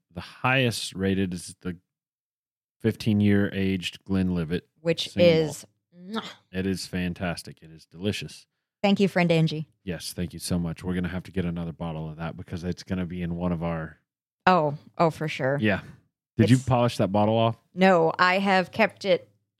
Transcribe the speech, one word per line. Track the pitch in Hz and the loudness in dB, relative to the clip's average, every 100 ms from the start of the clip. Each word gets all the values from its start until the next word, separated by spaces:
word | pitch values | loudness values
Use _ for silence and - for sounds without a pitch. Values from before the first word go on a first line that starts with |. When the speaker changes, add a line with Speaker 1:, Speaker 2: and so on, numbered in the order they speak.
| _ | _
Speaker 1:
the | 87 | -16
highest | - - 127 131 123 - - | -16 -4 0 2 0 -2 -8
rated | 95 95 95 95 | -2 0 0 -2
is | 87 - - | -4 -10 -12
the | 90 85 _ _ _ _ _ _ _ _ _ _ | -12 -12 _ _ _ _ _ _ _ _ _ _
fifteen-year | 113 - 113 104 104 101 101 | -2 0 0 4 4 4 2
aged | 98 95 95 85 - | 0 -2 -2 -4 -10
Glenlivet | - 95 92 87 78 87 - _ | -4 0 0 -2 -2 -6 -8 _
Speaker 2:
Which | 165 - - | -4 -4 -4
Speaker 1:
single | - 175 160 151 | 2 4 4 2
Speaker 2:
is | - - _ _ | -6 -16 _ _
Speaker 1:
malt. | 175 180 220 - - _ | -20 -12 -10 -10 -14 _
It | 185 190 | -4 -2
is | 185 - | -4 -6
fantastic. | 90 90 85 92 82 - - | -6 -4 -4 -4 -6 -10 -18
It | 80 | -20
is | 80 - | -20 -20
delicious. | 82 101 98 76 - - _ _ _ | -6 -4 -4 -6 -14 -20 _ _ _
Speaker 2:
Thank | 202 202 | 0 2
you, | 190 | 2
friend | 185 175 | 2 4
Angie. | 165 160 156 156 _ | 4 2 0 -8 _
Speaker 1:
Yes, | 92 80 - | -10 -10 -8
thank | - 87 | -6 -8
you | 85 | -6
so | - 90 | -4 -2
much. | 85 80 | -2 -6
We're | 92 90 | -6 -4
gonna | 87 | -4
have | 90 | -6
to | - | -8
get | 95 87 | -4 -4
another | 85 82 | -4 -8
bottle | 76 85 78 80 | -8 -8 -8 -10
of | 76 | -10
that | 82 - | -10 -10
because | - 92 | -12 -8
it's | 90 85 | -6 -8
gonna | - 92 87 | -6 -6 -6
be | 90 | -6
in | 85 85 | -6 -4
one | 90 | -2
of | 85 | -2
our | 85 165 160 - _ _ _ _ - | -4 -6 -8 -14 _ _ _ _ 2
Speaker 2:
Oh, | 185 151 147 - - | 2 2 -4 -8 0
oh, | 170 | 0
for | - 156 | 0 -6
sure. | - 131 143 | -4 -2 0
Speaker 1:
Yeah. | 107 92 - - _ _ _ - | 2 0 -4 -18 _ _ _ 2
Did | 104 | 6
you | 127 | 4
Speaker 2:
It's | 127 | 4
Speaker 1:
polish | 123 120 - | 2 2 0
that | 104 | 0
bottle | 104 104 113 | 2 2 4
off? | 113 110 _ | 2 0 _
Speaker 2:
No, | 180 185 175 160 - | 2 4 6 4 4
I | 180 185 | 2 4
have | 196 190 180 | 2 2 2
kept | - 208 - 202 | 0 0 0 0
it | 170 - _ _ _ | 0 -2 _ _ _